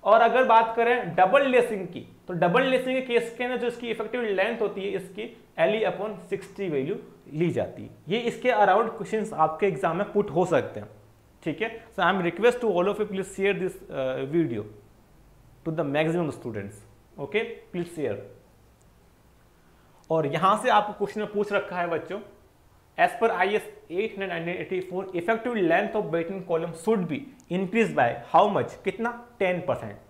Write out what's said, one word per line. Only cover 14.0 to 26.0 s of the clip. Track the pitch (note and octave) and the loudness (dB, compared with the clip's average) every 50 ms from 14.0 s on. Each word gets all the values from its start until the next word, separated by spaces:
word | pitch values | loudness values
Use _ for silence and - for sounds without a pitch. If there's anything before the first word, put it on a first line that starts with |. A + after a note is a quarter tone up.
| C3 C3 C3 C3+ C3+ C3+ D3 | -4 -2 -2 -4 -4 0 2
video | F3 E3 C#3 A#2+ G#2+ G2+ - - - - - _ _ _ _ _ - - - - - - - - - - E3 | 2 2 2 0 -4 -6 -8 -12 -20 -20 -20 _ _ _ _ _ -20 -20 -20 -20 -20 -20 -20 -20 -12 -8 -6
to | D#3+ | -4
the | D#3 - C#3+ C#3 | -2 -2 0 0
maximum | D3 D#3+ D#3+ E3 F3 E3+ D3 | 0 0 2 0 0 -2 -2
students। | A#2+ - - B2+ A2 G#2 G2 G2+ - - - - - _ _ _ _ - | -4 -6 -10 -8 -8 -8 -10 -10 -14 -16 -20 -20 -20 _ _ _ _ -12
ओके, | D3 C#3 - G#3+ A#3 | -12 -6 -4 -4 -4
प्लीज | A3+ A3+ - - - - F3 E3+ E3+ - | -4 -10 -14 -18 -10 -8 -6 -6 -6 -6
शेयर। | - D3 A#2+ G2+ G2 - - - - _ _ _ _ _ _ _ _ _ _ _ _ _ _ _ _ _ _ _ _ _ _ _ _ _ _ _ _ _ _ _ _ _ _ | -6 -4 -4 -4 -4 -10 -16 -20 -20 _ _ _ _ _ _ _ _ _ _ _ _ _ _ _ _ _ _ _ _ _ _ _ _ _ _ _ _ _ _ _ _ _ _
और | D#3+ D#3+ D#3 | 0 2 2
यहां | C#3+ C#3+ D#3+ E3+ F#3+ G3+ G#3+ | 2 0 2 2 2 2 2
से | C4 B3+ | 2 4
आपको | A3 G#3 G#3 G#3 G3+ | 4 4 4 2 -4
क्वेश्चन | - G3+ G3 - G#3+ | -4 -4 -4 -4 -6
में | G#3+ G#3 - | -6 -4 -2
पूछ | G3+ G#3 G3+ G3+ | -2 -2 0 0
रखा | G3 - - F3+ F3+ | -2 -2 -2 -4 -4
है | F3 | -2
बच्चों, | F3 E3 D#3 D#3+ D#3 F3 G#3 A3 - - - _ _ _ _ _ _ _ _ _ _ _ - | -2 -2 -4 -4 -6 -10 -10 -10 -14 -20 -20 _ _ _ _ _ _ _ _ _ _ _ 2
as | E3 F3 - - A3+ | 2 2 2 2 0
per | A3+ | 0
आईएएस | - F3 F#3 G3 G#3 G#3+ G#3+ - - - - - | 2 2 0 2 0 0 -2 -4 -18 -20 -16 -8
एट | D#3+ F3+ G#3+ A3 A3 G3+ | -4 -4 -4 -4 -4 -6
नाइनटीन | G3 F#3 F3 E3+ E3 E3+ F3+ | -6 -4 -4 -4 -4 -4 -4
एटी | F#3 E3 - F#3+ F#3 | -6 -6 -4 -4 -4
फ़ोर, | F#3 - F3+ F3+ F#3+ F#3+ - | -4 -4 -6 -6 -6 -4 -6
effective | F3 E3+ - A3+ A3 A3+ B3 A#3+ | -4 0 0 0 0 0 -2 0
length | A3 F#3 D#3+ E3 F3 G#3 - - | 2 2 4 4 4 2 2 -2
of | A3 | -2